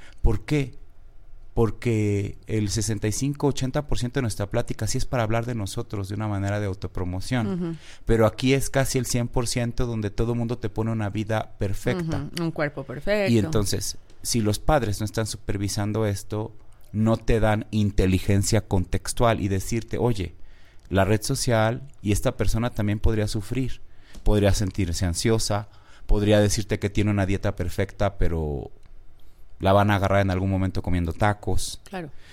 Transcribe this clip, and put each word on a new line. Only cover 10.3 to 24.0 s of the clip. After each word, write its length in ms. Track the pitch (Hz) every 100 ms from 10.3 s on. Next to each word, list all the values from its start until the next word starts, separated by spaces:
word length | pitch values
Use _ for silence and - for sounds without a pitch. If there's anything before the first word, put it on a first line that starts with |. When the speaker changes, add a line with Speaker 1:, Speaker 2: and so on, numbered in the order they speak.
Speaker 1:
mundo 240 | 117 117 123
te 120 | 110
pone 220 | - 110
una 180 | 113 104
vida 440 | 101 104 110 - -
perfecta. 680 | 101 98 - 175 160 147 143
Speaker 2:
Ujú, 100 | -
un 80 | 165
cuerpo 320 | 165 147 143
perfecto. 480 | 135 131 196 208 196
Speaker 1:
Y 60 | 117
entonces, 600 | 101 110 98 101 - - - -
si 180 | - 120
los 160 | 104 -
padres 420 | - 156 110 98
no 60 | 107
están 220 | 113 110
supervisando 800 | - - 101 101 - 104 107 110
esto, 480 | 98 - 104 113 - - - -
no 260 | 104 110 113
te 220 | - 113
dan 280 | 107 107 -
inteligencia 920 | 107 104 - 95 92 - 98 - 107
contextual 760 | - 95 87 95 - - 120 110
y 80 | 98
decirte, 500 | 95 - 117 - -
"Oye, 360 | 120 110 87 - - - - - -
la 160 | 95 95
red 160 | 107
social 680 | - 135 - 113 110 123 - -
y 100 | 104
esta 220 | 98 131 -
persona 360 | 104 113 120
también 280 | - 104 107
podría 280 | 120 110 104
sufrir, 540 | 113 - - - - - -